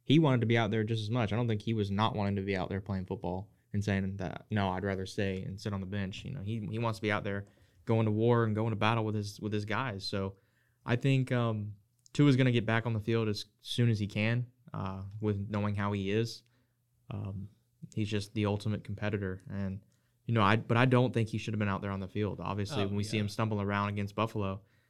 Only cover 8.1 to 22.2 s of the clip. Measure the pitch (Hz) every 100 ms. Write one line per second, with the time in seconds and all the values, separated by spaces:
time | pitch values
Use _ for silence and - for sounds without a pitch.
8.1 | 107 117 117 113 107 113 107 107 117 110
9.1 | 107 104 - 104 107 104 107 131 98 -
10.1 | 101 95 - _ _ _ _ - 123 139
11.1 | 135 123 123 117 107 104 101 _ _ _
12.1 | - 147 131 131 120 104 113 117 110 107
13.1 | 113 110 107 - _ - - 120 104 101
14.1 | 104 110 120 120 _ - 104 98 95 98
15.1 | 104 107 101 101 104 104 104 101 104 95
16.1 | 107 113 - _ _ _ _ _ _ -
17.1 | 101 101 98 101 - _ _ - - 104
18.1 | 107 101 113 104 101 110 98 - 98 104
19.1 | 104 95 95 - 98 98 95 - _ _
20.1 | _ - 113 101 110 - 117 127 123 123
21.1 | 117 110 110 113 107 101 95 101 98 92
22.1 | 104